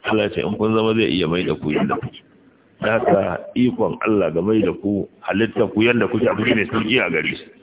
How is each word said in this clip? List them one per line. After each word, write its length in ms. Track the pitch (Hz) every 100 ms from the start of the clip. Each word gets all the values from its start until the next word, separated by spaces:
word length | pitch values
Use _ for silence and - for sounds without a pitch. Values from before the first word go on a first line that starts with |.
Allah 200 | - 107
ya 60 | 104
ce 120 | 87
in 140 | 71 107
kun 180 | 107 110
zama 180 | 110
zai 140 | 110 104
iya 180 | 80 80
mai 160 | 87
da 120 | 82 76
ku 160 | 76
yanda 240 | 76 71 -
kuke. 240 | - - - _ - _ _ _
Da 180 | - 110
haka 400 | - 98 95 82 - -
ikon 420 | 123 117 104 82
Allah 280 | 104 107 87
ga 100 | 82
mai 180 | 92 110
da 120 | 98
ku, 340 | 82 98 101 85 _
halitta 460 | - 95 113 - 104
ku 100 | 95
yanda 260 | 117 120 98
kuke, 200 | 110 117
abu 160 | 95
ne 100 | 110 127
mai 100 | -
sauki 320 | 120 110 123
a 100 | 92
gare 260 | 82 78 -
shi. 100 | - -